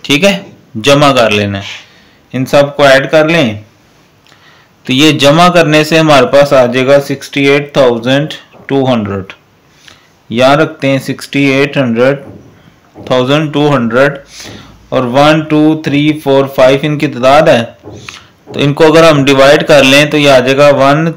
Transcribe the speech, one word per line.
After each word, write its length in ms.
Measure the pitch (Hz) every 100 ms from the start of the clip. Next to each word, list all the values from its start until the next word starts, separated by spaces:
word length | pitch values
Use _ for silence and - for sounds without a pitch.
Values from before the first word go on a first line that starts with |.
ठीक 200 | - 147
है, 100 | 190 180 - - _ 110
जमा 340 | 139 143 143
कर 180 | 127 110
लेना 260 | 104 101 98
है, 80 | 98 - - _ _ _ _
इन 100 | 127 127
सब 280 | 147 143 -
को 100 | 143
ऐड 240 | 135 139
कर 180 | 160 156
लें, 360 | 170 123 101 - _ _ _ _ _ _ _ _ _ _ _ -
तो 60 |
ये 200 | 131 156
जमा 340 | 139 139 156 175
करने 340 | 175 151 151
से 140 | 151 160
हमारे 280 | 156 143 123
पास 240 | 143 143
आ 140 | 135 120
जाएगा 340 | 127 131 143
सिक्सटी 460 | 139 139 - 147 139
एट 280 | 143 143 147
थाउजेंड 560 | 127 117 120 135 151 - _ - -
टू 160 | 139 131
हंड्रेड। 460 | 120 101 98 92 - _ _ _ _ - _ _ _ _
यहाँ 260 | 113 131 147
रखते 320 | 151 - 135
हैं 100 | 135
सिक्सटी 420 | 131 131 - 139 139
एट 240 | 135 143 147
हंड्रेड, 440 | 127 113 131 139 - - - _ _ _ _ - 104
थाउजेंड 460 | 127 127 147 156
टू 140 | 147 147
हंड्रेड 500 | 139 117 120 143 - - - - - - - _
और 140 | 131 127
one, 360 | 131 147 156
two, 400 | 151 151 151 156 143
three, 260 | 139 151
four, 320 | 151 139 139 131
five 360 | - 131 139
इनकी 240 | 156 147 143
तादाद 400 | 123 127 143 165
है, 140 | 123 113 - 107 104 - - _ _ -
तो 120 | -
इनको 240 | 139 143
अगर 200 | 156 160
हम 180 | 165 147
divide 420 | 135 135 135 156 170
कर 180 | 151
लें 260 | 135 139 147
तो 60 | 151
ये 140 | 143
आ 80 | 131
जाएगा 300 | 123 135 147 135
वन 340 | 135 147 165